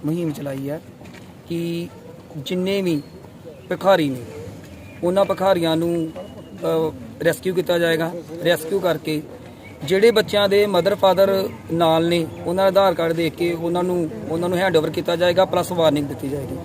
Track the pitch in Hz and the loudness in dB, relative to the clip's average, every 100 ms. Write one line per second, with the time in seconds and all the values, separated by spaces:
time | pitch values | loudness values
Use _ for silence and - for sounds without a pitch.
0 | 147 170 165 143 143 135 139 156 - - | -2 -2 -4 -4 -8 -8 -6 -8 -10 -20
1 | - - - - - 170 170 170 175 - | -20 -20 -20 -20 -8 -6 -4 -6 -8 -14
2 | - - - 156 135 185 185 202 185 151 | -20 -20 -16 -14 -6 -4 -2 0 0 -2
3 | - - - - - - - 175 180 185 | -4 -18 -20 -20 -20 -20 -8 0 4 4
4 | 147 127 110 110 - - - - - - | 4 -2 -10 -14 -14 -16 -18 -18 -18 -4
5 | 175 185 196 190 190 185 165 160 170 170 | 0 2 0 0 2 2 2 0 0 -2
6 | 160 180 190 - - - 170 160 160 143 | -4 -8 -14 -16 -18 -6 -2 0 -2 -6
7 | - - 160 156 185 180 175 175 170 160 | -16 -2 0 0 -2 -2 0 0 2 0
8 | 165 175 147 165 165 165 160 196 180 156 | -2 -6 -12 -4 0 0 0 0 0 -2
9 | - 151 - - - - - - 143 190 | -2 -4 -6 -16 -18 -20 -20 -12 -2 4
10 | 220 214 - 202 202 202 208 185 180 196 | 6 4 2 2 4 4 4 2 2 4
11 | 190 185 196 190 190 - - 165 165 160 | 4 6 4 4 -2 -8 -6 2 4 4
12 | 170 170 160 170 170 185 196 190 196 170 | 2 0 -2 -6 -4 2 4 4 4 2
13 | 165 165 165 - 175 170 170 175 180 180 | 0 0 -2 0 -2 0 -2 0 0 0
14 | 160 - - 165 175 180 190 160 160 165 | -2 -6 -6 -4 0 0 2 2 2 -2
15 | 165 170 180 170 185 180 170 180 160 147 | -2 2 2 4 2 2 2 4 4 4
16 | 143 139 135 143 123 131 | -2 -6 -6 -6 -6 -10